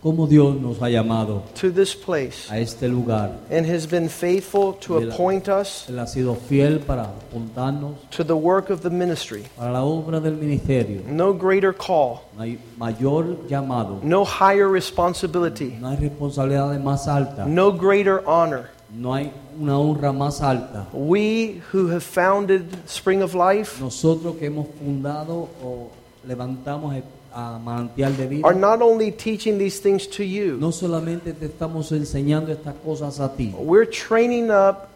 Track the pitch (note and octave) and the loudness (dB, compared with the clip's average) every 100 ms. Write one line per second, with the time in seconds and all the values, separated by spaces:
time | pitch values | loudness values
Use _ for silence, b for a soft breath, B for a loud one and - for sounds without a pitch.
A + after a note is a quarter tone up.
0 | D#3 E3 D#3 D3 C#3 C#3 B2+ A2 A#2+ A#2 | 0 2 6 8 8 4 -2 -2 0 2
1 | A2 A2+ G#2+ G#2 F#2+ - F#3+ F3+ F#3+ - | 2 0 0 -2 -6 -2 0 2 2 0
2 | - E3 B2+ B2 - G#2+ A2+ - B2+ B2 | -4 -2 -2 -8 -8 -4 -4 -2 -2 0
3 | A#2 A2 G#2 - - D#3 D#3+ E3+ D#3 F3 | 0 0 0 -6 -2 0 0 -2 0 0
4 | E3 - F3 F#3 F#3+ G3+ G3 F#3+ - E3 | -2 -2 0 0 2 0 0 -2 -2 -2
5 | A2+ A2+ F3+ F#3+ F#3+ G3 G3 - - B2 | 0 0 0 0 0 0 0 -8 -10 -8
6 | A#2 C3+ B2+ A#2 - C#3 C#3+ D#3 C#3+ C3 | -6 -2 -2 -2 0 4 4 2 0 -4
7 | G#2+ G2+ - A#2 A2+ A#2 B2+ C#3+ C#3+ D3 | -4 -10 -12 -10 -10 -6 -4 -4 -6 -10
8 | - - D#3 D#3+ D#3+ F#3+ F#3+ E3+ E3+ F3 | -14 -6 0 2 4 2 2 -4 -2 -2
9 | F3+ E3 - G#2 G#2+ - A#2+ B2+ C3+ D#3+ | 0 -2 -6 -10 -14 -8 -4 0 0 -2
10 | D#3+ D#3+ D#3 D#3 D3+ C#3+ - C3 G#2+ G2 | -2 -2 -2 -2 0 -2 2 0 0 -4
11 | F#2+ D3+ F#3 F#3+ F#3 F#3+ F#3+ F#3 - F3 | -6 2 2 2 2 4 2 0 0 2
12 | C3+ A#2 - G2+ A2+ A#2 - - A#2 A2 | 2 -2 -14 -10 -8 -8 -12 -8 -6 -2
13 | C3+ D3+ E3 F3+ - C#3 C#3 B2 G#2 G2 | 0 2 0 -4 -4 -4 -2 -2 -2 -4
14 | C#3+ F3+ G3+ - G3 G3 G3 F#3+ - - | 2 2 2 4 4 6 4 4 0 0
15 | F3 F3 F#3 D#3 E3+ - C3+ A#2 B2 C#3 | 0 0 -2 0 -2 -2 -8 -6 -6 -2
16 | D3 C#3+ C#3+ C#3+ C3+ C#3 C#3 C#3+ C3+ C#3 | -2 -2 -6 -2 0 2 0 -2 0 -2
17 | - C#3+ C#3 - A2+ E3 G3 F#3 F#3+ G3+ | 0 0 0 -2 0 4 4 4 4 4
18 | G3 F#3+ D3 E3 E3 C3+ A#2+ - - G#2+ | 4 2 2 4 4 0 -8 -20 -18 -8
19 | B2 C3+ D3 - - D3+ D3 C#3 D3 D3 | -4 -2 -4 -10 -18 -6 0 2 2 2
20 | C#3+ C3+ C#3+ C#3+ D3 B2+ - G#2+ F#2 C3 | 0 0 -2 0 0 0 -2 -10 -10 -6
21 | C#3+ F#3+ G#3+ A3 A3+ F#3 E3+ F#3+ F3+ E3+ | 0 2 2 0 -2 -6 -4 0 0 0
22 | - - F3+ G3 G3+ F#3+ E3+ F3+ - - | -2 2 4 4 4 2 2 -12 -12 -6
23 | - F#3+ F#3 F3+ F3+ G3+ G#3 - C3 - | 0 2 0 2 4 4 0 -6 -8 0
24 | D#3+ D#3+ E3+ D#3 D3 D3+ D3 - C#3+ C#3 | 2 2 -2 -6 -6 -6 -8 -8 -6 -4
25 | C#3 D3 D#3 E3+ D3+ - B2+ B2 A#2 - | -4 -6 -6 -8 -8 -10 -10 -10 -12 -18
26 | - - B2+ B2 B2 B2+ C#3+ C#3+ D3+ C3+ | -20 -20 -10 -8 -6 -8 -6 -6 -4 -6
27 | B2+ - - A#2+ A#2+ A#2 A#2 A#2+ A#2+ A#2 | -8 -18 -18 -12 -10 -10 -8 -6 -6 -2
28 | C3+ C3+ C3 C#3+ D#3 F#3 G3 A3+ A#3+ A3+ | -2 0 -2 2 4 4 4 4 4 4
29 | A3 - A3 G#3+ A3 G#3 G3 G3 G3+ G3 | 0 -2 -4 -2 0 0 0 0 0 0
30 | G3 - G3+ F#3+ G3+ B2+ D#3 E3 F3+ E3 | -2 -6 -4 -2 -2 0 -2 -2 -2 -2
31 | E3 E3+ E3+ D#3+ D#3 - D#3+ D#3+ D3+ D#3 | -2 -6 -8 -8 -10 -6 -6 -6 -2 -2
32 | D3 C#3 C#3+ D3+ D#3 D3+ D#3 C#3 D#3 D#3 | -2 -2 0 0 0 -6 -8 -10 -6 -6
33 | D3 C3 C3+ C3+ A#2+ F#2 D3 F#3+ A3+ - | -6 -4 -6 -2 -6 -4 4 6 6 0
34 | - A3+ A#3+ A#3+ A#3 G3+ G3 G3 - | 0 2 4 2 2 6 4 2 -6